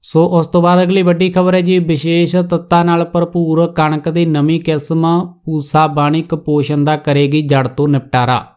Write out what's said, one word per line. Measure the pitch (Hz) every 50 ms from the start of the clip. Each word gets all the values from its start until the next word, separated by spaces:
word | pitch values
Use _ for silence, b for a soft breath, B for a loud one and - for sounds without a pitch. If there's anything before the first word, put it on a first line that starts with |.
| _
ਸੋ | - - 160 170 175
ਉਸ | 180 170 160
ਤੋਂ | 143 - 175
ਬਾਅਦ | 175 175 180 180 180
ਅਗਲੀ | 175 190 196 185
ਵੱਡੀ | 180 170 165 185 185
ਖਬਰ | 180 185 180 180 185
ਹੈ | 185
ਜੀ, | 180 175 185 180
ਵਿਸ਼ੇਸ਼ | 170 160 160 143 151 165 165 170 170 170 175 180 180
ਤੱਤਾਂ | 175 180 165 175 - 180 170 170
ਨਾਲ | 175 170 170 170
ਭਰਪੂਰ | 170 - 175 170 170 175 175 170 160 156 160 170 170 170
ਕਣਕ | - 156 151 151 151 147 170
ਦੀ | 165 170 170
ਨਵੀਂ | 165 151 147 143 156 165 165
ਕਿਸਮ | 170 165 156 147 147 - 165 165 160 165 165 175 175 175 - _ _
ਪੂਸਾ | 165 156 151 143 - - 156 156 151
ਬਾਣੀ | 143 147 147 147 151 160 160
ਕੁਪੋਸ਼ਣ | 165 170 160 - - 147 147 139 - 151 147 143
ਦਾ | 151 151
ਕਰੇਗੀ | 147 - 147 139 143 143 139 147 151 151
ਜੜ | 139 143 135 131
ਤੋਂ | 127 127 - 143
ਨਿਪਟਾਰਾ। | 147 143 139 135 - - 127 123 120 127 110 - - _